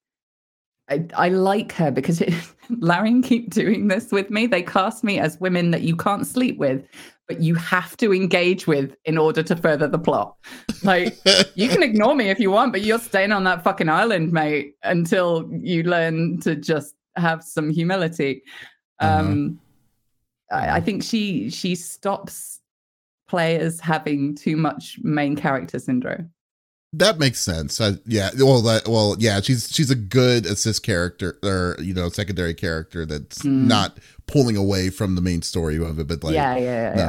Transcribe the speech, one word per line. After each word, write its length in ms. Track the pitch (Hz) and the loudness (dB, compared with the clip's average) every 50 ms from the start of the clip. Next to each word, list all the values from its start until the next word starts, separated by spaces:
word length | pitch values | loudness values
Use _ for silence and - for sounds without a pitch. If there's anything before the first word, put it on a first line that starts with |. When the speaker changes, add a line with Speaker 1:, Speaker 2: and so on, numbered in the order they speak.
| _ _ _ _ _ _ _ _ _ _ _ _ _ _ _ _ _ - | _ _ _ _ _ _ _ _ _ _ _ _ _ _ _ _ _ -4
Speaker 1:
I, 180 | 143 151 165 165 - | -4 -4 -4 -4 -2
I 140 | - - 180 | 0 2 2
like 440 | 185 190 185 196 196 214 - - - | 2 4 4 2 2 2 -2 -4 -2
her 180 | - 170 147 | 0 0 0
because 300 | 127 131 135 - 170 165 | 0 0 0 0 0 0
it, 140 | - - 170 165 - - - | 0 0 -2 -2 -4 -10 -18
<laughs> 160 | _ - - | _ -12 -8
Larian 520 | 240 233 226 165 175 175 208 220 233 254 254 | -6 -2 0 2 2 2 2 2 4 4 4
keep 280 | - 247 233 233 - | 4 2 0 0 -2
doing 380 | 165 220 - - 214 202 202 208 | -2 0 2 2 2 2 2 0
this 220 | 185 208 233 - | 0 0 -2 -2
with 200 | - 196 190 196 | -2 -2 -2 -2
me. 160 | 208 208 226 | -2 -2 0
They 160 | 247 233 175 180 | 2 0 0 0
cast 420 | 170 - 202 190 208 220 - - | 0 0 2 2 0 -2 -2 -2
me 140 | 214 202 - | -2 0 0
as 200 | - 156 160 - | 0 -2 -2 -2
women 300 | 185 185 180 175 175 170 | -2 0 0 2 2 2
that 120 | 165 165 - | 2 2 0
you 140 | 165 165 | 0 0
can't 300 | 165 - 214 202 202 - | 0 0 0 0 0 -2
sleep 320 | - - 254 254 240 - - | -4 -2 0 0 0 0 0
with, 240 | 147 139 131 135 131 - - - - - - _ _ - | 0 0 0 -2 -4 -10 -20 -20 -20 -20 -20 _ _ -10
but 120 | 170 - | -4 0
you 140 | 165 160 170 | 0 2 2
have 420 | 165 165 - 185 180 180 - - - | 0 0 0 0 0 0 -2 -4 -2
to 140 | - 214 196 | 0 2 2
engage 540 | 185 190 175 190 180 175 180 185 180 - | 2 2 2 2 2 4 2 2 0 0
with 280 | - 160 143 139 131 - - - | 0 0 0 0 -2 -6 -10 -6
in 120 | - 160 | -2 0
order 260 | 160 156 156 156 156 160 | 2 2 2 2 2 0
to 140 | 165 185 | -2 -2
further 300 | 165 - 170 151 147 151 | 0 2 2 2 2 2
the 120 | 143 143 156 | 0 0 -2
plot. 380 | 160 - 147 110 101 - - _ - - - - - - - - - | 0 0 0 0 0 -4 -8 _ -20 -20 -20 -16 -12 -12 -8 -2 0
Like, 340 | 196 185 175 180 - - - - 190 202 | 2 2 2 2 0 -4 -2 2 4 4
Speaker 2:
<laughs> 180 | 185 190 - - | 4 4 0 0
Speaker 1:
you 140 | - 202 262 | -2 0 2
can 140 | - 427 349 | 2 2 2
ignore 320 | 269 214 214 208 240 302 | 2 2 4 4 4 4
me 140 | 285 233 196 | 2 2 0
if 80 | 190 - | 0 0
you 100 | 233 190 | 2 2
want, 220 | 190 214 254 254 208 | 4 4 2 2 0
but 100 | 190 202 | -2 0
you're 160 | 214 214 233 | 0 0 -2
staying 340 | 226 - - - 190 202 214 | -2 -2 0 0 2 2 0
on 120 | 202 190 | 0 2
that 180 | 185 185 170 - | 0 0 0 0
fucking 260 | 208 185 - 180 160 | 0 0 0 0 0
island, 440 | 156 170 208 233 214 180 165 156 165 | 2 2 2 2 2 0 0 0 0
mate, 420 | 160 156 151 151 147 139 - - _ - | 0 0 0 0 -2 -4 -6 -10 _ -4
until 640 | 98 180 170 170 165 - 190 180 175 170 165 160 165 165 | -2 0 0 0 0 2 2 2 2 0 -2 -4 -6 -10
you 300 | 165 - - 180 165 165 | -8 -4 -2 -2 -2 0
learn 560 | 175 175 170 165 165 165 160 165 170 175 175 | 0 0 0 0 0 0 -2 -2 -2 -2 -2
to 160 | - - 160 | -2 -2 -4
just 380 | 147 147 - 160 151 143 - - _ _ _ - | -2 -2 -2 -4 -4 -4 -8 -14 _ _ _ -6
have 280 | 185 170 165 165 160 - | -2 -2 0 -2 -2 -6
some 260 | - - - 156 151 | -10 -6 -4 -2 -2
humility. 720 | 160 165 165 170 185 196 175 160 165 - 151 139 135 - - - - - - - _ _ _ _ _ - | 0 0 0 0 0 0 -2 -2 -2 -2 -4 -4 -4 -6 -10 -18 -20 -20 -20 -20 _ _ _ _ _ 0
Speaker 2:
Uh-huh. 220 | 151 156 156 156 | 2 2 4 4
Speaker 1:
Um, 400 | 156 151 151 147 143 151 160 - _ _ _ _ _ _ _ _ _ _ _ _ _ _ _ _ _ - | 2 2 0 0 -2 -2 -6 -10 _ _ _ _ _ _ _ _ _ _ _ _ _ _ _ _ _ -8
I, 60 | - | -6
I 120 | - - - | -4 -2 -2
Speaker 2:
Uh-huh. 120 | - 165 165 | -2 -2 0
Speaker 1:
think 200 | 165 202 - - | -2 -2 -4 -4
she, 440 | - - 226 208 208 185 127 101 117 | -2 -2 -2 -2 -2 -2 -2 -4 -4
she 260 | 170 - - 185 180 | -6 -4 -4 -4 -4
stops 840 | 175 - - - - - 196 196 - - 170 - - - - - - _ _ _ _ _ _ _ _ _ _ _ _ _ _ | -4 -6 -10 -12 -8 -4 -4 -4 -4 -6 -10 -14 -14 -14 -14 -16 -18 _ _ _ _ _ _ _ _ _ _ _ _ _ _
players 520 | - 180 165 165 165 160 156 165 160 - | -2 0 2 2 0 0 0 -2 -4 -4
having 540 | - 160 156 156 - 151 147 143 139 143 147 | -2 -2 -2 0 0 -2 -2 0 -2 -2 -4
too 220 | 147 - - 156 | -4 -2 -2 0
much 420 | 156 160 147 - - - - - - - | 0 0 0 -2 -4 -10 -16 -12 -6 -4
main 340 | 175 151 147 147 143 143 | -2 0 0 0 0 -2
character 420 | 147 - 156 135 131 131 135 - 135 | -2 -2 -2 -2 -2 -4 -6 -8 -8
syndrome. 520 | - - 131 123 123 - - - 170 - - _ _ _ _ _ _ _ _ _ _ _ - | -4 -2 -2 -2 -2 -2 -6 -8 -10 -12 -16 _ _ _ _ _ _ _ _ _ _ _ -2
Speaker 2:
That 240 | 156 180 208 170 160 | 2 2 2 2 2
makes 220 | 147 135 123 - | 0 0 0 -2
sense. 400 | - - 87 80 78 69 - - | -4 -4 -2 -4 -4 -6 -4 -2
I, 120 | 117 104 98 85 - | 0 0 0 -2 -4
yeah, 260 | - 117 107 95 98 - 127 | -2 0 0 0 0 2 4
well, 220 | 135 131 135 123 107 | 6 6 6 6 6
that, 240 | 113 113 110 - | 4 2 2 2
well, 300 | - 117 113 107 104 98 95 | 2 2 4 4 4 2 2
yeah, 220 | 113 113 101 98 | 2 2 2 2
she's, 300 | 101 - 131 120 - - - | 2 0 0 0 -2 -2 -2
she's 160 | - 160 117 | 0 0 2
a 40 | 135 | 0
good 500 | 123 107 95 92 127 127 123 123 120 110 | 0 -2 0 2 4 4 4 4 2 0
assist 380 | 85 101 - - 113 104 - - | -2 -2 -2 -2 -2 -2 -2 -2
character, 560 | - 104 87 87 90 - - 101 87 - - - | -2 -2 0 -2 -2 -4 -6 -8 -8 -6 -6 -4
or, 340 | 101 95 92 90 90 87 - | -2 -2 0 0 -2 -2 -4
you 140 | 78 90 95 | -6 -6 -4
know, 160 | 92 87 87 | -4 -4 -4
secondary 420 | - - 98 85 101 85 90 85 82 | -4 -4 -6 -4 -4 -2 -2 -2 -4
character 540 | - - 87 82 80 80 - - 85 80 | -4 -4 -4 -4 -4 -6 -8 -8 -8 -6
that's 360 | 78 76 73 69 - - - - | -6 -6 -8 -10 -12 -12 -6 -2
Speaker 1:
Mm. 240 | 143 135 131 131 | 0 2 2 4
Speaker 2:
not 320 | 113 113 104 98 87 - - - - _ - - | 4 4 4 2 0 -4 -10 -20 -20 _ -20 -8
pulling 320 | - - 147 131 120 110 101 | 0 2 4 4 4 2 0
away 320 | 98 98 101 95 92 95 | 0 0 0 0 0 -2
from 240 | 95 - 110 95 92 | -2 -2 -2 0 0
the 80 | 90 87 | 0 0
main 180 | 92 87 85 | 0 0 -2
story 360 | 80 - - 90 82 80 76 78 | -4 -4 -4 -2 -2 -2 -2 -2
of 200 | 82 82 82 78 | -2 -2 -4 -4
it, 80 | 80 | -6
but, 160 | 69 82 73 - | -4 -6 -6 -4
like, 120 | 80 160 | -2 0
Speaker 1:
Yeah, 200 | 156 143 131 127 | 0 0 0 0
yeah, 60 | 127 123 | -2 -2
yeah, 300 | 123 123 113 117 110 - | -2 -2 -2 -2 -2 -2
Speaker 2:
no, 60 | - 90 | 0 0